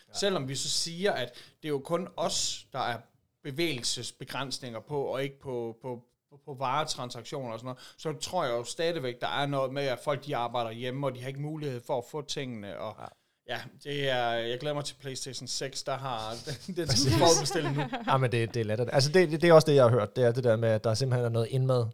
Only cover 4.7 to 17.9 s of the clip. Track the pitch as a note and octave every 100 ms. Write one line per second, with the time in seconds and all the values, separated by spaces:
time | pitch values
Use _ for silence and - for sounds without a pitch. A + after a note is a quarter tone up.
4.7 | A2+ - D3 A#2+ A#2+ C#3 C#3 C#3 B2 A#2
5.7 | A2+ C3 A#2+ A#2+ _ _ C#3+ - C3 C3+
6.7 | C#3 D#3 - B2 B2 A2 D3 B2+ A2+ B2+
7.7 | B2+ - - D#3+ D3 - F#3 C#3+ A#2+ A#2
8.7 | - E3 E3 B2+ A#2+ A2+ A2+ C#3+ C#3 C3+
9.7 | C3+ C#3 A#2+ - C#3 D3 C3+ A#2+ B2 A2+
10.7 | A2+ B2+ C3 C#3 A#2+ B2+ C#3 D3 D#3 D3
11.7 | B2 - C3+ A#2+ D#3 C3+ - C3 A#2 G2+
12.7 | F2 G#2+ C#2 A1+ - _ _ - A#2+ A#2
13.7 | - C#3+ C#3+ C#3 B2+ A#2+ A#2 A#2 A#2+ D3
14.7 | D3 D3 - C3+ B2+ - B2 B2 - C#3
15.7 | C3+ - C3 C3 A#2 A2 A#2 A2+ C#3 -
16.7 | F3 D#3 G#2+ C3+ - E3+ E3 C#3+ - -
17.7 | C#3 F#3